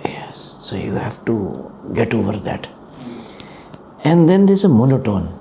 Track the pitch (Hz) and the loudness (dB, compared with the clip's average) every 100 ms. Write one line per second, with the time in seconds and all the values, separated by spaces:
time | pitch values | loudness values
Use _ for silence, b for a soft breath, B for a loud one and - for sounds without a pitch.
0 | - - - - - - - 98 - 95 | -8 -10 -16 -18 -20 -16 -10 -8 -6 -6
1 | - - - 113 95 62 - - - - | -8 -8 -4 -4 -4 -10 -14 -16 -10 -4
2 | 117 117 98 104 - - - - - B | -2 0 -2 -6 -8 -10 -12 -20 -20 B
3 | B 120 B B B B B B - - | B -16 B B B B B B -20 -4
4 | 147 170 165 190 196 196 202 117 131 135 | 2 4 6 6 6 4 4 4 4 2
5 | 107 98 82 - | 0 -2 -4 -10